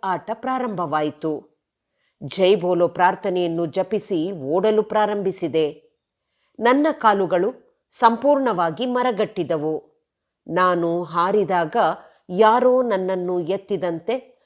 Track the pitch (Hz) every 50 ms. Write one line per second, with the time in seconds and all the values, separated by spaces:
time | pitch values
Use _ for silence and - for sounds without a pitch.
0 | - 190 180 - - - 226 226 - 262 262 247 254 220 202 175 175 139 151 151
1 | 151 151 151 - - 160 151 127 - _ _ _ _ _ _ _ _ _ _ _
2 | _ _ _ _ 143 135 - 196 185 185 214 175 175 180 180 170 175 165 - -
3 | 175 185 185 190 - 196 180 180 175 170 165 170 170 151 - 190 185 - 220 202
4 | 208 - 190 160 160 190 196 156 131 139 160 185 185 220 214 214 208 214 - 214
5 | 214 208 208 202 190 190 180 - 175 147 143 160 156 147 156 - _ _ _ _
6 | _ _ _ _ _ _ _ _ _ _ _ - 220 240 262 285 294 320 277 -
7 | 226 220 202 196 190 160 180 175 185 240 254 - _ _ _ _ _ _ - -
8 | 247 226 233 226 254 285 294 277 262 240 190 180 170 165 156 - 254 254 247 247
9 | 247 254 214 190 208 - - 190 160 135 165 147 151 156 156 - - _ _ _
10 | _ _ _ _ _ _ _ _ _ - 165 180 185 180 175 175 170 170 170 175
11 | 175 147 165 175 175 190 208 214 185 147 185 175 165 151 - 233 185 156 190 -
12 | - - _ _ _ - 180 190 220 220 233 240 240 254 247 254 247 233 196 190
13 | 185 185 190 180 180 180 180 180 160 160 196 196 - - 202 165 185 175 165 165
14 | - 226 247 254 - - _ _ _